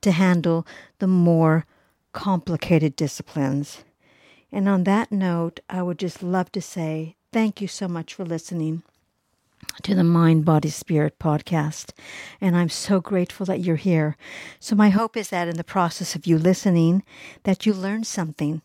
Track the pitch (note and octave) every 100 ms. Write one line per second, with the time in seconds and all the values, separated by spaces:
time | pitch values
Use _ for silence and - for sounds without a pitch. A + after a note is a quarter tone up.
0 | - E3+ F#3 F3+ E3+ E3 E3 - - _
1 | F#3+ F#3 E3+ E3 D#3+ D#3+ D#3+ _ _ _
2 | _ - G3+ F#3 - E3 - E3+ D#3 C3+
3 | D3 - - - C3+ C#3 C#3+ - - _
4 | _ _ _ _ _ - G3+ G3 F3+ G3+
5 | - G#3 F#3 E3+ E3+ - _ F#3 F3+ F3
6 | F#3 - F3+ F#3 F3+ G3+ - - D#3+ D#3
7 | D#3+ - _ A3+ A3 G3+ G3 - F#3+ E3+
8 | E3 - F3+ E3 - F3 D#3 E3 - _
9 | _ _ _ _ _ _ - - - F#3+
10 | E3+ E3+ E3 D#3+ D#3 D#3 D3+ - - D#3
11 | D3+ _ D#3+ D3+ - E3 D3 D3+ - -
12 | - - - - F#3+ F3 F3 - - G3+
13 | F3 G3 F3+ - F#3+ F#3+ F3+ D#3+ G3 E3
14 | D3+ D3+ - - - - - G#3 G#3 G3
15 | A3+ - G3+ F#3 E3+ E3 E3 G3 F3 -
16 | F3 E3 E3 E3 E3 F#3 G3+ E3+ E3 F3+
17 | - - - - - F#3 - G3 F#3+ G#3+
18 | A3+ - E3 D3+ D3 D#3+